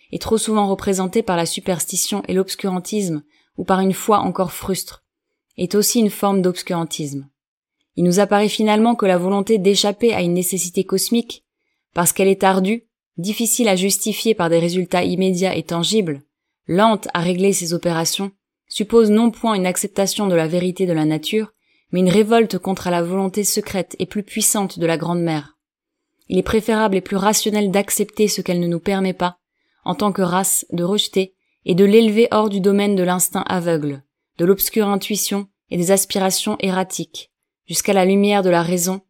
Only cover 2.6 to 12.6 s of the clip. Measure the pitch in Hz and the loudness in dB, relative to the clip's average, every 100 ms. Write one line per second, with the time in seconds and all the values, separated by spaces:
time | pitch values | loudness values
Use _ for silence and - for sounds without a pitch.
2.6 | 196 180 180 214 190 151 - _ _ - | -6 -6 -4 -4 -2 -4 -8 _ _ -8
3.6 | 180 185 190 180 - 208 - 180 180 - | -2 2 2 0 2 2 2 -2 -4 -6
4.6 | - 185 - - _ _ _ _ _ - | -6 -6 -8 -16 _ _ _ _ _ -8
5.6 | 175 202 208 240 214 - 202 196 180 175 | -2 0 2 2 2 2 0 2 0 -2
6.6 | - 175 165 - 147 139 139 _ _ _ | -4 -4 -4 -6 -8 -8 -12 _ _ _
7.6 | _ _ _ - 175 180 202 202 208 - | _ _ _ 0 2 2 2 2 2 2
8.6 | 214 214 226 233 202 180 180 202 196 226 | 2 4 4 2 2 2 2 0 2 2
9.6 | 180 196 208 202 233 214 180 175 180 185 | 2 2 0 0 0 2 0 0 -2 -4
10.6 | 180 196 185 190 - 233 233 - _ _ | -4 -4 -2 -2 0 -2 -2 -10 _ _
11.6 | _ _ _ - 170 - 196 196 190 190 | _ _ _ -2 0 2 2 4 4 4